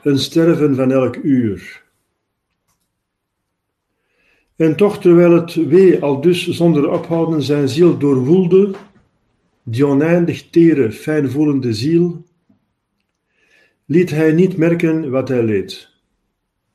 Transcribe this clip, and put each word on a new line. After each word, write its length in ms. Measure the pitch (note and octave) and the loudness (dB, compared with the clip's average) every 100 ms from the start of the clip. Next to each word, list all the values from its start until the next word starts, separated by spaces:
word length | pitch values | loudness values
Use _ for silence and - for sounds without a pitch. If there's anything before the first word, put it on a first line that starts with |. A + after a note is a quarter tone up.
een 160 | D3 C#3 | -4 -2
sterven 560 | - E3 E3 D#3 D3 | -2 0 0 0 0
van 160 | C3 B2+ | 0 -2
elk 260 | C3 B2+ B2 | 0 -2 -4
uur. 680 | E3 C3 A2+ F2+ - - _ _ _ _ _ _ _ _ _ _ _ _ _ _ _ _ _ _ _ _ _ _ _ _ _ _ _ - | -2 0 -2 -6 -14 -20 _ _ _ _ _ _ _ _ _ _ _ _ _ _ _ _ _ _ _ _ _ _ _ _ _ _ _ -2
En 200 | D#3+ D3+ | -2 0
toch, 240 | G3+ - | -2 0
terwijl 320 | F3 F3 F3 | 4 4 6
het 220 | E3+ E3+ | 4 0
wee 480 | E3+ C#3+ E3+ F#3+ D#3 | -4 0 4 4 2
al 180 | C#3+ C3+ | 0 -2
dus 280 | D#3 F3 F3 | 0 -2 -4
zonder 420 | - E3+ D3+ D#3 | 0 0 2 0
ophouden 520 | F3+ E3+ E3 E3 D#3+ | -2 -4 -4 -2 -2
zijn 260 | B2 D3 C#3 | -2 -2 -2
ziel 300 | B2+ F3 C3 | 2 2 2
doorwoelde, 760 | C#3+ C3 B2+ F#3 F3+ F#3 G3+ G3 - _ _ _ _ _ _ _ | 0 0 2 0 2 2 2 -4 -18 _ _ _ _ _ _ _
die 240 | - A2+ C#3+ | -8 -2 0
oneindig 640 | C#3 D#3+ F3 E3+ - - | 0 0 0 0 -6 -2
tere, 420 | E3+ E3 D3 A2+ | 2 4 4 0
fijnvoelende 800 | - - D#3 C#3 C3+ D3+ C3+ A#2+ | -4 -6 -4 -2 -2 -2 -2 -4
ziel, 500 | G#2 C3 E3+ F3 E3+ - _ _ _ _ _ _ _ _ _ _ _ _ _ _ _ | -4 -2 0 0 -4 -18 _ _ _ _ _ _ _ _ _ _ _ _ _ _ _
liet 260 | - D3+ F3 | -2 0 0
hij 220 | D3 D#3+ | 0 0
niet 240 | D#3 F#3 C#3+ | 2 0 0
merken 540 | E3 E3+ E3+ D#3+ D3+ | -2 0 -2 -4 -4
wat 180 | C3 B2+ | -4 -2
hij 140 | B2 | -2
leed. 500 | A2+ G2+ F2+ - - _ _ _ _ _ _ _ _ | -2 -2 -6 -14 -20 _ _ _ _ _ _ _ _